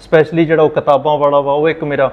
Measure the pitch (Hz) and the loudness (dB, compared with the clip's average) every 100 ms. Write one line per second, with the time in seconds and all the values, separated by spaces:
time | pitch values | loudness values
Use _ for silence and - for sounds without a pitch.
0 | - 165 151 165 156 160 151 - 151 135 | -2 0 2 0 0 2 2 0 0 0
1 | 143 151 143 143 139 143 160 156 151 143 | 0 0 0 0 0 0 -2 -2 -6 -2
2 | 135 | -2